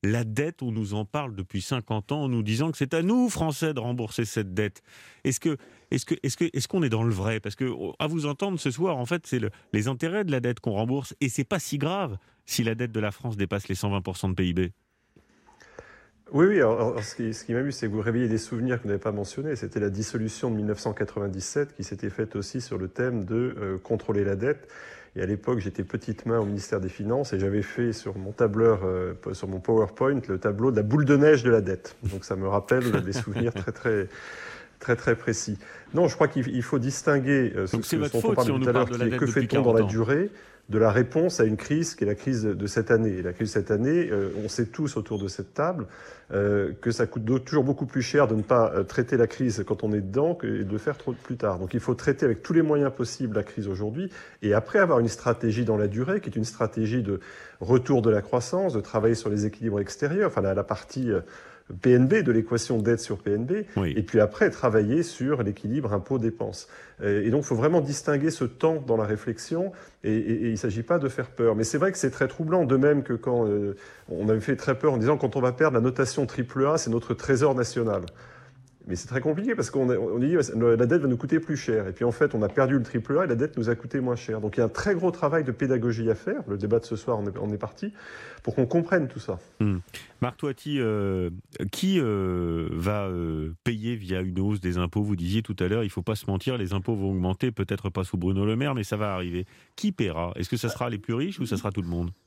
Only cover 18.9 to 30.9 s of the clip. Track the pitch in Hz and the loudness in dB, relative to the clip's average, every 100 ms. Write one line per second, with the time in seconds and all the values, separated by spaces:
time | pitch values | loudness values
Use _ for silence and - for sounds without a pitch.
18.9 | 101 110 104 98 - 147 127 107 - 104 | -2 -2 -4 -6 -6 -6 -4 -4 -2 -2
19.9 | 98 107 120 110 - 127 110 104 104 - | -2 -4 -2 -4 -4 -2 -2 -2 -2 -4
20.9 | 104 104 - 101 95 92 147 143 - 98 | -4 -4 -4 -4 -4 -4 -2 -4 -6 -10
21.9 | 98 104 - 110 101 101 131 120 98 92 | -8 -8 -4 -4 -4 -6 -8 -6 -6 -6
22.9 | - 123 120 90 110 123 - 101 95 - | -2 -2 -2 -2 -2 -2 -4 -6 -6 -2
23.9 | 113 - 104 101 98 123 147 - - - | -4 0 0 2 0 0 -2 -6 -20 -20
24.9 | - - - 95 101 113 123 98 - 95 | -20 -16 -6 -2 -2 0 -2 -2 -6 -6
25.9 | 113 - 107 - 117 101 101 - 101 95 | -6 -6 -6 0 0 0 -2 -2 -4 -4
26.9 | - 104 123 139 98 98 104 95 - 120 | -6 -2 -2 -2 0 0 0 -2 -2 -2
27.9 | 110 - 98 95 104 117 104 113 104 95 | -2 -8 -8 -10 0 2 6 6 6 2
28.9 | 92 92 87 - 95 95 95 90 110 104 | 0 -2 -6 -8 -8 -6 -6 2 4 4
29.9 | - 135 139 - 95 107 101 123 110 104 | 2 0 0 -2 -2 -2 2 2 2 4